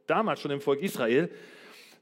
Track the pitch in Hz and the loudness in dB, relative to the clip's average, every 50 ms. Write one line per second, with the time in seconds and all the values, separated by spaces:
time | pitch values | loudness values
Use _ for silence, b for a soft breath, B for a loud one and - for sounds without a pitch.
0 | _ - 156 196 220 185 143 - - 147 143 139 - 143 139 139 180 196 - - | _ -2 0 0 2 0 -2 -2 -4 -4 -4 -2 0 0 0 0 0 -4 -2 0
1 | 123 113 123 143 175 170 B B B B B B B B B B B B B B | 0 2 4 4 2 0 B B B B B B B B B B B B B B